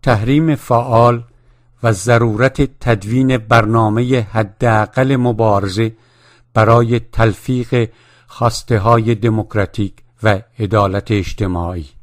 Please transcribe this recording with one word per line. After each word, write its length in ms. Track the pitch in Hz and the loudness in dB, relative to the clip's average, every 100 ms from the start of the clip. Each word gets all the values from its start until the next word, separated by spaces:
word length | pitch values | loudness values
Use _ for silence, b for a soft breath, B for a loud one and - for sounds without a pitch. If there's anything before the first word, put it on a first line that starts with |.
تحریم 520 | - 110 113 147 160 | 0 0 2 0 0
فعال 680 | 143 - 117 127 113 120 120 117 _ _ _ _ _ | -2 0 -2 2 2 4 2 -8 _ _ _ _ _
و 100 | 117 | -2
ضرورت 680 | 101 120 120 117 107 131 - 139 - | -2 2 2 2 0 -2 0 -4 -2
تدوین 580 | 123 110 101 127 131 127 | -2 -2 -2 0 0 -2
برنامهٔ 800 | 110 117 107 113 110 107 123 131 | 2 2 2 0 0 0 0 -2
حداقل 960 | 107 110 101 _ 120 110 107 - 131 135 | -2 -4 -6 _ 0 0 0 -2 0 0
مبارزه 800 | 123 110 113 101 98 95 113 113 b b b b b | 0 0 2 2 0 -2 -4 -6 b b b b b
برای 460 | 110 110 120 117 120 | 0 4 4 2 -2
تلفیق 880 | - - 113 95 - 127 117 127 113 b b b b | -2 0 0 0 -6 -6 -2 -2 -2 b b b b
خواسته‌های 880 | - 117 - - 113 101 117 110 | -4 -2 -2 -2 0 2 2 2
دموکراتیک 800 | 110 117 110 107 107 95 - 98 - _ _ | -2 0 -2 -2 -4 -4 -4 -8 -8 _ _
و 180 | 107 98 - - | 0 0 -4 -8
عدالت 520 | 104 110 98 98 - | -2 0 0 -2 -2
اجتماعی. 760 | 104 90 - 101 87 85 90 78 - | -4 -4 -4 -4 -4 -6 -8 -12 -20